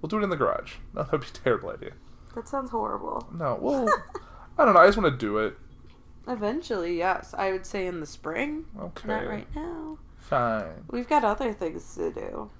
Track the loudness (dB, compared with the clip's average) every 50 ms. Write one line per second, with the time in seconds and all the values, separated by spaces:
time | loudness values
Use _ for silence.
0 | -4 -2 0 0 2 0 2 2 2 2 2 0 -4 -8 -12 -14 -14 -10 -6 -6
1 | -2 0 0 -2 -2 -4 -12 -2 2 2 2 2 0 -6 -10 -8 -10 -14 -14 -16
2 | -18 -20 -20 -20 -20 -14 -12 -12 -10 -6 -4 -4 -4 -2 -4 -2 -2 -2 -4 -4
3 | -4 -4 -6 -6 -6 -8 -8 -4 -2 -2 -2 0 0 0 2 2 4 4 2 2
4 | 2 -8 -12 -14 -14 -14 -18 -18 -18 -16 4 6 8 10 12 12 12 12 10 8
5 | 4 4 4 2 -2 0 2 2 2 0 -2 -6 -16 -20 -20 -20 -20 -20 -20 -20
6 | -20 -20 -20 -16 -8 -8 -6 -2 -2 -2 -2 -2 -4 -2 -2 -2 0 0 0 0
7 | 2 2 0 0 -2 -10 -4 -2 0 0 0 -2 -4 -6 -4 -4 -2 -2 -4 -4
8 | -6 -8 -10 -10 -8 -6 -2 -2 -2 -2 -4 -6 -8 -10 -10 -10 -10 -10 -10 -10
9 | -4 -4 -2 -2 -2 -4 -6 -8 -8 -8 -8 -6 -6 -6 -8 -8 -8 -10 -12 -12
10 | -16 -20 -20 -20 -6 -2 0 2 2 2 0 -2 -2 -6 -8 -12 -12 -8 -6 -6
11 | -2 2 2 4 4 4 2 2 -2 -4 -2 -2 -4 -4 -4 -6 -10 -12 -6 -4
12 | -4 -4 -4 -4 -8 -8 -8 -8 -10 -10 -14 -20